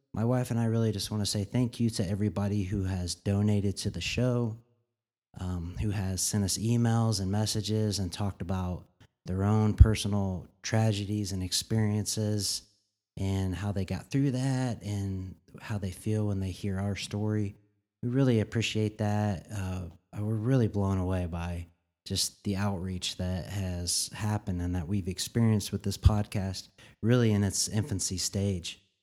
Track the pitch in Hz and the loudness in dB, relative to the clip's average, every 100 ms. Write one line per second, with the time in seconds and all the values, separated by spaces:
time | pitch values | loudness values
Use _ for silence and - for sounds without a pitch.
0 | _ - 117 127 123 117 113 113 113 98 | _ -2 0 2 0 0 2 2 2 0
1 | - 107 101 104 98 123 120 - 117 113 | -2 -2 0 -2 0 0 0 2 0 0
2 | 90 98 104 95 101 104 92 101 95 95 | -2 0 0 0 0 0 0 -2 0 -2
3 | 87 - 101 101 104 104 98 92 104 87 | -4 -4 0 2 4 4 0 -2 -4 -4
4 | - - 127 120 117 113 - _ _ _ | -4 0 2 2 -2 -4 -14 _ _ _
5 | _ _ _ - 92 90 85 92 107 101 | _ _ _ -8 -4 -4 -4 -4 -2 -2
6 | 95 92 - 104 98 - 110 120 117 113 | -2 -2 0 0 0 0 2 4 4 4
7 | 113 95 95 104 107 110 95 110 107 98 | 4 2 0 0 0 -2 0 0 0 0
8 | 92 - 101 - 87 92 90 87 - _ | -2 -2 -4 -4 -4 -2 -2 -6 -10 _
9 | - _ - 92 101 107 107 101 110 104 | -20 _ -4 0 4 4 6 8 8 6
10 | 101 101 95 92 - _ - 110 110 104 | 0 0 0 -4 -10 _ -2 2 2 2
11 | 101 104 98 95 90 - - 110 107 107 | -2 -2 -2 -4 -4 -4 0 0 2 0
12 | 101 - 107 107 101 - - _ _ _ | -2 -2 0 0 -2 -6 -10 _ _ _
13 | _ - 95 95 95 87 101 98 92 92 | _ -6 -2 0 0 -2 -2 -2 -2 -6
14 | - 139 139 127 135 131 127 107 104 104 | -2 0 2 2 0 0 -2 -4 -4 -2
15 | 98 95 92 87 _ - - 104 95 - | -2 -4 -8 -12 _ -14 -6 -4 -4 -4
16 | 107 107 104 98 95 87 104 95 101 98 | -2 0 0 -2 -4 -4 -4 -2 -2 -4
17 | - 104 107 107 101 - _ _ _ _ | -4 -2 0 0 -2 -6 _ _ _ _
18 | 123 127 131 113 104 117 104 110 107 - | -2 4 4 4 2 0 0 0 0 0
19 | 104 104 104 87 - 107 92 92 87 - | 0 2 0 -2 -6 -6 -6 -6 -8 -14
20 | _ 107 104 110 113 135 107 101 98 95 | _ -6 -2 0 2 4 4 2 2 2
21 | 90 92 87 85 85 85 85 _ _ _ | 2 0 -2 -4 -4 -6 -10 _ _ _
22 | - 95 - - 101 95 104 98 92 92 | -6 -4 -4 -4 -4 -2 -2 -2 -4 -4
23 | - - 90 92 57 101 92 87 87 - | -6 -4 -2 -2 -4 -4 -4 -4 -2 -2
24 | - - 104 104 - 87 87 90 80 104 | -4 -4 -2 -2 -2 -2 0 -2 -2 -2
25 | 90 90 - 120 113 107 - 98 98 - | -2 -6 -2 2 4 4 0 -4 -4 0
26 | - 104 104 107 95 95 - - - - | 0 0 -2 -4 -4 -6 -12 -20 -20 -2
27 | 107 123 113 104 101 - - 110 - 95 | 4 4 6 4 2 0 -2 -2 -2 -2
28 | - 92 - 98 101 90 - - _ _ | -4 -4 -4 -2 -2 -2 -6 -12 _ _